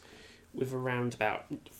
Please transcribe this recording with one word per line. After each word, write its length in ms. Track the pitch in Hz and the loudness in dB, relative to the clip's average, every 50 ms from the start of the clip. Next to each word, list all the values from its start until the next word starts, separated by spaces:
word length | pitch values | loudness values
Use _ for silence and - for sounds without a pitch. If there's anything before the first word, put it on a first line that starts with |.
| - - - - - - - - - - - | -12 -18 -20 -18 -18 -20 -20 -20 -20 -12 -2
with 200 | - 131 127 131 | -2 0 0 0
around 400 | 127 127 131 123 123 123 120 117 | 0 0 2 2 4 2 2 2
about, 320 | - 110 107 104 - - - 147 - - - - - | 4 4 4 4 2 -2 -6 -8 -8 -8 -14 -18 -18